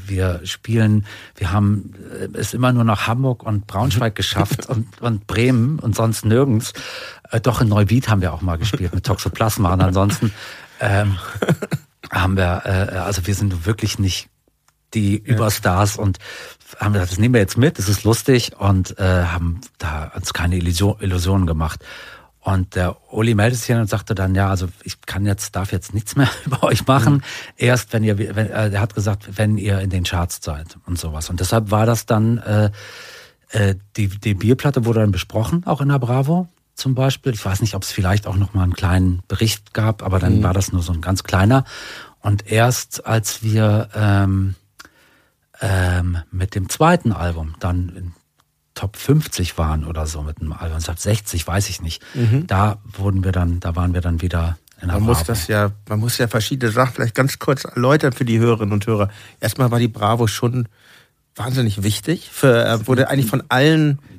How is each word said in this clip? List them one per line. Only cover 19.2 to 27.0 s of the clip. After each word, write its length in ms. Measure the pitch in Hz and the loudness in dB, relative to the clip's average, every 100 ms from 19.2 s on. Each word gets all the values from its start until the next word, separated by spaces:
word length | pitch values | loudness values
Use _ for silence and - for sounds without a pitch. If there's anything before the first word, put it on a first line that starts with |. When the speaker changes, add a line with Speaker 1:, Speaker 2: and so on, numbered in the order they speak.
Speaker 1:
haben 360 | 87 87 85 85 - - | 2 0 -2 -4 -10 -10
da 340 | 85 78 76 | -8 -6 -8
uns 180 | - 87 | -8 -8
keine 240 | - 85 92 | -2 0 0
Illusion, 400 | 87 85 101 104 | 0 2 0 0
Illusionen 480 | 95 90 87 98 87 | -2 0 2 2 2
gemacht.“ 360 | 78 80 - - - - - - _ | 0 -2 -6 -14 -18 -20 -20 -20 _
Und 300 | - 95 92 | -2 0 0
der 220 | 92 90 - _ | -2 -2 -4 _
Uli 240 | 107 113 | -2 2
meldet 240 | 107 110 123 | 2 2 0
sich 100 | - | 0
dann 120 | 117 | 0
und 80 | 104 | 0
sagte 260 | 107 - | -2 -4
dann, 200 | 95 95 | -2 0
„Ja, 160 | 92 95 | 2 2
also 180 | 95 90 - | 0 -4 -8
ich 180 | - - | -16 -14
kann 240 | - 95 | -8 -2
jetzt, 320 | 101 98 - 90 | -2 -2 -4 -6
darf 160 | 95 | -4
jetzt 220 | 92 - | -4 -4
nichts 200 | 104 - | -6 -2
mehr 140 | - 135 - | 2 2 0
<laughs> 80 | |
über 180 | - 127 | -6 0
euch 240 | - 117 - | 2 2 4
machen. 280 | 135 | 4